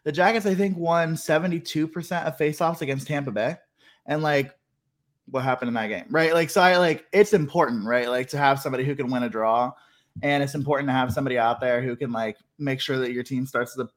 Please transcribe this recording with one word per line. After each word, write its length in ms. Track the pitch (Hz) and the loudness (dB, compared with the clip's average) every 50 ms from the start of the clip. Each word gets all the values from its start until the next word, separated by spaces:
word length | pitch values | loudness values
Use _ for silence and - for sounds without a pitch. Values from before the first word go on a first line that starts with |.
| - | -6
the 80 | 156 | -4
Jackets, 340 | 139 170 180 208 226 226 196 | 0 2 2 2 2 2 2
I 80 | 202 190 | 0 0
think, 240 | 180 202 196 185 170 | 2 0 0 -2 -2
won 400 | 170 165 170 170 165 160 160 147 | 0 2 2 2 2 0 -2 -4
seventy-two 680 | - - 151 156 175 180 165 170 170 - - 156 156 | 0 0 0 2 2 0 -2 -4 -4 -4 -2 -2 -2
percent 400 | 156 - 175 165 - 180 170 - | -2 -4 -8 -8 -6 -6 -4 -4
of 120 | 156 151 - | -4 -2 0
face-offs 420 | 151 151 151 - 170 165 165 - | 0 0 0 0 0 -2 -2 -2
against 260 | 156 135 139 139 - | -4 -4 -4 -4 -4
Tampa 240 | - 147 143 143 135 | -4 -4 -4 -4 -4
Bay. 260 | 101 104 110 139 175 - _ _ _ _ _ _ _ _ _ | -2 -2 -2 -2 -4 -6 _ _ _ _ _ _ _ _ _
And, 160 | - 147 151 | -4 -2 0
like, 360 | 156 151 147 139 135 139 - _ _ _ _ _ _ _ _ _ _ _ _ _ _ | 0 2 2 2 0 -2 -8 _ _ _ _ _ _ _ _ _ _ _ _ _ _
what 160 | - 131 131 | -6 -4 -2
happened 260 | 127 135 127 127 123 120 | 0 0 0 0 -2 -4
in 60 | 117 | -2
that 140 | 113 107 104 | -2 -2 -4
game, 180 | 107 85 - - | -4 -6 -6 -2
right? 240 | 123 160 160 160 | 0 2 2 4
Like, 160 | 165 170 165 139 | 4 2 2 2
so 140 | - 202 | 4 4
I, 160 | 180 185 180 180 | 6 6 6 6
like, 260 | 180 165 151 - - _ | 4 2 0 -2 -4 _
it's 220 | - 202 202 - 214 | 4 4 6 6 4
important, 520 | 180 151 135 - 175 156 123 120 110 104 | 2 2 2 2 2 2 2 0 -2 0
right? 220 | 113 120 123 120 120 | 0 0 0 2 0
Like, 200 | 123 127 127 - | 0 -2 -2 -4
to 100 | 147 143 | -2 2
have 200 | 143 139 139 139 | 4 4 4 2
somebody 260 | - 143 131 127 131 | 0 -4 -2 -2 -2
who 100 | 143 139 | -2 -2
can 160 | 139 131 123 | -2 -2 -2
win 120 | 127 123 | -2 -2
a 60 | 123 113 | -2 -2
draw. 440 | 107 110 110 110 113 117 123 127 - - _ _ _ _ _ _ - - | -2 0 2 2 4 2 2 0 -4 -10 _ _ _ _ _ _ -10 -4
And 200 | 143 143 143 143 | -2 0 0 0
it's 120 | 143 139 - | 0 -2 -4
important 340 | 151 131 143 143 139 143 139 | -4 -2 0 0 0 0 0
to 60 | 131 | 0
have 180 | 131 127 123 | 0 0 0
somebody 260 | - 147 135 131 127 120 | -2 -2 -2 0 2 2
out 220 | 113 117 120 120 | 2 2 2 0
there 220 | 131 127 120 120 | 0 0 0 0
who 140 | 131 127 120 | 0 -4 -4
can, 160 | 123 143 120 | -6 -6 -6
like, 260 | 117 113 113 110 104 - _ _ _ - | -4 -4 -4 -6 -6 -10 _ _ _ -6
make 220 | 147 139 131 131 | -4 -4 -4 -2
sure 180 | - - 135 131 | -4 -2 -2 -2
that 140 | 127 120 | -2 -2
your 100 | 123 123 123 | -4 -6 -6
team 200 | - 135 127 135 | -4 -4 -4 -4
starts 300 | 135 - 120 120 - - | -4 -4 -4 -4 -4 -6
the 140 | 131 123 113 _ | -8 -10 -10 _